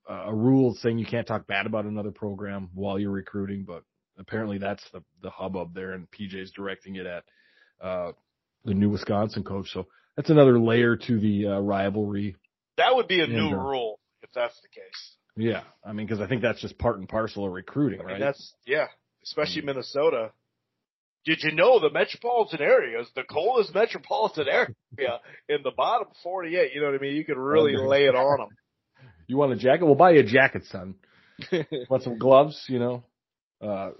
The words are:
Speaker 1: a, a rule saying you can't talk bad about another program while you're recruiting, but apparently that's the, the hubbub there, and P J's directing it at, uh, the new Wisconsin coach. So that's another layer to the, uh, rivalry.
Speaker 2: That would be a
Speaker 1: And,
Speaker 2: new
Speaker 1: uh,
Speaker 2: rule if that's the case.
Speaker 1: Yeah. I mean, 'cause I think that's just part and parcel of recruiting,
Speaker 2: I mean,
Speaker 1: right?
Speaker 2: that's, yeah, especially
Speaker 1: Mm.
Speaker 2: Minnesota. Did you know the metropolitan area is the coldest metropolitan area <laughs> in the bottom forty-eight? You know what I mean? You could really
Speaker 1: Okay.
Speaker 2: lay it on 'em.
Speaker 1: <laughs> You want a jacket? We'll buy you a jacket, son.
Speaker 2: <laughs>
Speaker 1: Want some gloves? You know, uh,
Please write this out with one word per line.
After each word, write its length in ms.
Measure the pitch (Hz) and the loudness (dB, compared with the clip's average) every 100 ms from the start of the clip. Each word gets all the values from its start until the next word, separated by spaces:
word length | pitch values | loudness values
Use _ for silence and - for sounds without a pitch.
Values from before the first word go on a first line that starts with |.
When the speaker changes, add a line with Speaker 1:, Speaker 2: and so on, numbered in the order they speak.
| - | -14
Speaker 1:
a, 220 | 95 92 | -12 -6
a 40 | 107 | 0
rule 400 | 120 135 127 107 | 2 4 2 0
saying 220 | 120 117 | -2 -4
you 80 | 107 | -4
can't 200 | 117 110 | -6 -4
talk 220 | 107 - | -6 -4
bad 180 | 98 107 | -4 -4
about 200 | 110 104 | -4 -6
another 260 | 107 101 | -6 -8
program 580 | - 104 98 101 98 90 | -8 -10 -8 -10 -10 -10
while 260 | 92 98 98 | -8 -6 -4
you're 120 | 101 | -4
recruiting, 520 | 98 95 104 98 98 | -6 -8 -8 -6 -8
but 200 | 95 85 - _ _ - | -10 -16 -18 _ _ -20
apparently 400 | 92 110 107 101 | -10 -8 -6 -6
that's 260 | 98 101 - | -6 -8 -12
the, 100 | 95 - _ | -20 -20 _
the 80 | 92 | -16
hubbub 440 | - 95 92 85 | -10 -8 -8 -10
there, 200 | 92 92 | -10 -12
and 160 | 92 85 | -12 -16
P 160 | - 101 | -14 -12
J's 240 | 95 92 | -12 -14
directing 440 | - 98 95 98 95 | -12 -10 -10 -12 -12
it 100 | 90 | -10
at, 180 | 87 - _ _ _ _ _ | -12 -16 _ _ _ _ _
uh, 300 | 92 92 85 - _ _ _ _ 117 | -8 -6 -8 -12 _ _ _ _ -4
the 80 | |
new 160 | 98 104 | 0 2
Wisconsin 540 | 104 - 104 107 107 | 0 -2 -2 -2 -4
coach. 260 | 95 98 95 | -8 -8 -8
So 160 | 92 92 _ _ - | -12 -12 _ _ -4
that's 140 | 143 | 4
another 300 | 151 135 120 | 8 8 8
layer 360 | 113 117 120 113 | 6 4 4 2
to 240 | - 113 | 0 0
the, 280 | 107 101 104 | 2 0 0
uh, 120 | 98 | -2
rivalry. 760 | 101 98 98 104 104 101 104 92 _ _ _ - | -2 0 0 -2 -4 -4 -6 -10 _ _ _ 0
Speaker 2:
That 180 | 202 262 | 2 2
would 120 | - | 2
be 140 | 185 | 0
a 40 | 143 | 0
Speaker 1:
And, 80 | |
Speaker 2:
new 160 | 113 101 | 0 -2
Speaker 1:
uh, 140 | 98 | -2
Speaker 2:
rule 360 | 135 131 113 104 _ _ | -4 -4 -6 -10 _ _
if 100 | 117 | -12
that's 260 | 123 120 - | -6 -6 -8
the 80 | _ | _
case. 460 | - 95 - - _ _ 107 | -20 -20 -20 -20 _ _ -4
Speaker 1:
Yeah. 260 | 113 92 - _ | -4 -4 -8 _
I 100 | 101 | -14
mean, 140 | 107 107 | -10 -6
'cause 120 | 107 | -6
I 60 | 98 | -4
think 140 | 123 | -2
that's 200 | 117 104 | -2 -4
just 160 | - - | -10 -4
part 200 | 117 104 | -4 -4
and 80 | 92 | -6
parcel 380 | 110 110 104 98 | -6 -6 -6 -8
of 60 | |
recruiting, 480 | 92 - 135 139 - | -8 -8 -4 -2 -4
Speaker 2:
I 20 | |
mean, 160 | 90 98 | -8 -6
Speaker 1:
right? 0 | |
Speaker 2:
that's, 360 | 139 - - _ 123 | -4 -6 -12 _ -4
yeah, 220 | 147 123 - _ _ | -4 -4 -10 _ _
especially 380 | - 156 147 156 | -10 -4 -4 -4
Speaker 1:
Mm. 40 | 143 | -6
Speaker 2:
Minnesota. 640 | 135 - 139 160 127 110 - _ _ _ _ _ _ _ _ 156 | -6 -6 0 2 0 -4 -10 _ _ _ _ _ _ _ _ -2
Did 180 | 160 | -2
you 80 | 156 | 0
know 280 | 156 214 233 | 4 6 6
the 100 | 151 | 4
metropolitan 720 | 156 - - 240 240 202 147 | 0 -2 -4 -2 0 0 -2
area 380 | 160 262 131 117 | 2 2 2 -6
is 100 | 120 | -8
the 100 | 131 | -10
coldest 500 | 123 147 196 254 185 185 | -6 -2 0 0 0 0
metropolitan 720 | 226 170 - 208 214 160 139 | 0 -2 -6 -2 -2 -2 0
area 720 | 214 240 - _ 120 131 120 - | 0 -2 -6 _ -6 -6 -6 -12
<laughs> 160 | - - | -14 -6
in 140 | 147 | -4
the 80 | 135 120 | -4 -2
bottom 320 | 160 233 - - | 0 -2 -4 -12
forty-eight? 500 | 175 185 165 180 143 | -10 -8 -4 0 0
You 80 | 139 | 0
know 60 | 147 | -2
what 80 | 139 | -2
I 40 | |
mean? 160 | 139 147 | -4 -4
You 100 | 151 | -4
could 120 | 131 | -4
really 380 | 135 156 147 135 | 2 4 4 2
Speaker 1:
Okay. 120 | 135 | 2
Speaker 2:
lay 180 | 139 139 | 4 6
it 100 | 127 | 6
on 260 | 139 139 | 4 0
'em. 160 | 104 _ _ _ _ _ | -2 _ _ _ _ _
Speaker 1:
<laughs> 300 | 131 _ - | -20 _ -4
You 100 | 131 | 0
want 160 | 139 | 2
a 40 | 120 | 4
jacket? 280 | 123 160 165 | 4 6 6
We'll 100 | 139 | 8
buy 160 | 180 | 10
you 100 | 156 | 10
a 20 | |
jacket, 420 | 110 131 131 101 - | 8 6 4 2 -10
son. 300 | 98 92 95 _ _ _ - | -14 -14 -16 _ _ _ -20
Speaker 2:
<laughs> 500 | - 175 151 143 123 | -6 -4 -4 -8 -2
Speaker 1:
Want 140 | 131 | -2
some 140 | 131 113 | -2 0
gloves? 480 | 127 135 151 - - | 6 8 6 0 -6
You 120 | 127 | -2
know, 240 | 120 123 - _ _ _ _ _ | -2 -4 -10 _ _ _ _ _
uh, 300 | 107 98 95 - | -8 -6 -8 -10